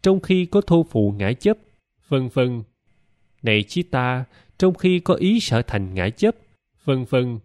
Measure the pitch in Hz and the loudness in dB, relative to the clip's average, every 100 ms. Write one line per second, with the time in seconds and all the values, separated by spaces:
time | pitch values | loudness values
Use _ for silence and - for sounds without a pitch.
0 | 190 190 - 185 175 202 196 170 160 - | 2 0 2 0 2 0 2 2 2 0
1 | 104 101 98 127 202 220 _ _ _ _ | 0 0 -4 0 -2 -2 _ _ _ _
2 | _ 139 127 135 123 120 107 _ _ _ | _ -4 -2 -2 -2 -2 -10 _ _ _
3 | _ _ _ _ 113 107 101 - 175 135 | _ _ _ _ 0 0 0 -6 -4 -2
4 | 123 127 127 _ _ _ 185 175 185 180 | -2 -4 -6 _ _ _ 0 2 0 0
5 | 175 - 185 226 - 113 120 104 95 92 | 0 0 2 0 0 -2 0 -4 -4 -2
6 | 92 120 208 - _ _ _ _ - 131 | -4 0 -2 -2 _ _ _ _ -4 -4
7 | 123 131 123 113 | 0 -2 -2 -6